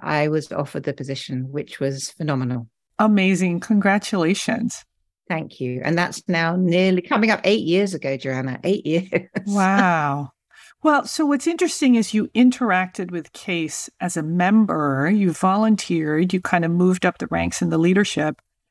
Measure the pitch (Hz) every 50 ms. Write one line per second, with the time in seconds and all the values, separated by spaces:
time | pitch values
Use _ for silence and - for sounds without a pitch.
0 | - 151 151 151 151 151 151 156 151 - - - 147 - - 147 139 151 139 -
1 | 139 135 135 131 - - 139 127 127 135 135 147 - - - - 143 135 135 135
2 | - - - - 156 151 143 131 127 123 127 123 117 113 _ _ _ _ _ -
3 | 214 220 214 196 190 185 190 165 185 180 170 170 - - 220 208 202 202 196 208
4 | - - - 190 165 160 202 - - - 143 - - 247 - - - _ _ _
5 | _ _ _ _ _ - 175 160 160 - - - 131 123 123 127 - 147 165 170
6 | 175 170 - - - - 180 165 165 165 170 185 185 175 170 180 180 190 185 180
7 | 180 - 294 220 214 220 214 - - 190 208 226 202 156 170 190 202 196 185 151
8 | - 135 135 131 - 139 131 127 131 135 127 - - 160 196 - - 151 156 170
9 | 185 - - - - - - 196 190 202 202 202 190 190 190 196 196 180 175 160
10 | 147 143 139 143 143 135 - _ _ _ _ - - - _ _ - 311 302 285
11 | - - - - 320 285 285 269 - 330 339 330 370 320 - - 302 262 247 233
12 | 214 - - 214 208 - - 214 254 254 247 - 254 220 185 185 185 185 - -
13 | 190 175 180 170 151 - - - - - 180 170 160 151 - - - - - -
14 | - 180 - 170 156 156 165 180 175 185 208 220 220 185 165 160 151 143 135 135
15 | 139 160 208 214 196 180 156 - - 185 190 208 220 220 214 196 - - 180 165
16 | 156 151 151 156 180 180 190 185 185 - - 175 165 165 170 175 180 185 185 180
17 | - 180 - - - 156 165 165 170 175 - - 180 170 160 160 160 175 185 196
18 | 208 - - - 151 151 151 - _ _ _ _ _ _